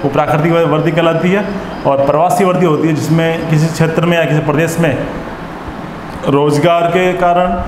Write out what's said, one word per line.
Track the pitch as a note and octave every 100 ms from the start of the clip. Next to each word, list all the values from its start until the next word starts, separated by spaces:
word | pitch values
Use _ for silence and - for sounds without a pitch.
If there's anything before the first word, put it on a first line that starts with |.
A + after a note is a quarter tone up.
वो | C#3
प्राकृतिक | C3+ D3 D3+ E3
वृद्धि | E3 E3 D3+ D#3
कहलाती | E3 E3 E3 F3+
है। | G3 G3 - - - C#3+
और | C#3
प्रवासी | C#3 D3 F3 F3
वृद्धि | F#3+ F3+ F3+
होती | D3 D#3+
है |
जिसमें | D3+ B2 D#3+ E3 E3 -
किसी | D#3 D#3+
क्षेत्र | - D#3+ E3 E3+
में | E3+
या | D#3+
किसी | D3+
प्रदेश | D3+ C#3+ E3 -
में | E3 - - - - - - - - - - - - - -
रोजगार | C#3 D3 C#3+ D#3+ E3+
के | E3+ F3 F#3
कारण | F3+ F3+ F3 F#3 F#3